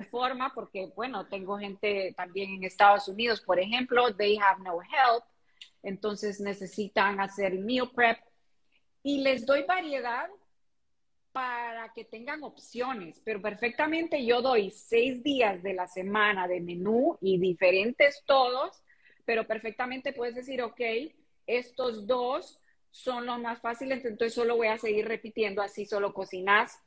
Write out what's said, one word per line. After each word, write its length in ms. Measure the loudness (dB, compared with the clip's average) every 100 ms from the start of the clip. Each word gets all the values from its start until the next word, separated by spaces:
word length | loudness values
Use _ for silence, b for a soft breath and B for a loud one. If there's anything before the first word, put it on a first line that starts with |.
| -8
forma, 420 | -4 -4 -2 -4
porque, 360 | -6 -10 -10 -10
bueno, 320 | -8 -8 -8 -8
tengo 320 | -10 -8 -8
gente 560 | -8 -4 -2 -2 -4 -6
también 340 | -10 -8 -8
en 100 | -8
Estados 440 | -8 6 8 8 2
Unidos, 320 | -4 -2 -2
por 180 | 0 0
ejemplo, 560 | 2 -2 0 2 2
they 220 | 2 0 4
have 240 | 4 2
no 180 | -4 -8
help, 440 | -2 4 4 4 _ _ _ B B _
entonces 580 | -10 -6 -4 -4 -6 -6
necesitan 800 | -6 -6 -10 -6 -2 2 2 2
hacer 340 | -4 -2 -2 -2
meal 320 | -2 -2 -2
prep. 240 | 2 2 2 _ _ _ _ _ _ _ _
Y 160 | -4 0
les 220 | 2 0
doy 200 | 2 2
variedad 640 | 2 -2 0 -4 -4 -4 -6 -12 _ _ _ _ _ _ _ _ _
para 600 | -6 -4 -4 -6 -8 -12
que 120 | -14
tengan 380 | -14 -14 -10 -10
opciones, 760 | -10 -16 -14 -6 -4 -4 -8 -10
pero 180 | -6 -4
perfectamente 840 | -4 2 0 4 2 2 0 0
yo 160 | 4 4
doy 300 | 6 4 2
seis 520 | -6 0 2 2 0
días 400 | -2 4 4 2
de 120 | -4
la 140 | -4 -6
semana 580 | -6 -2 2 4 2 0
de 140 | -2
menú 580 | -4 -4 0 4 2 2
y 180 | 0 2
diferentes 840 | 2 4 4 4 0 4 2 2
todos, 580 | 2 4 4 0 -4 -8 _ b b b
pero 200 | -2 -2 -2
perfectamente 640 | -6 -6 -6 -6 -4 -8
puedes 240 | -6 -6 -6
decir, 260 | -8 -6
"Ok, 180 | -6 -4 -2 -2 -6 _ _ _ -4
estos 600 | -4 -4 -6 -6 -4 -2
dos 540 | -2 0 -4 -8 _ _ _ _
son 340 | -10 -8 -6 -6
los 140 | -6
más 200 | -6 -6
fáciles, 440 | -6 -6 -4 -4
entonces 280 | -4 -2 -2
solo 240 | 0 0 2
voy 120 | 2
a 100 | 0
seguir 300 | 0 -2 -2
repitiendo", 520 | -6 -8 -4 -2 -2
así 240 | -6 -6 -4
solo 280 | -2 -2
cocinas 640 | -4 -8 -4 4 4 4 -6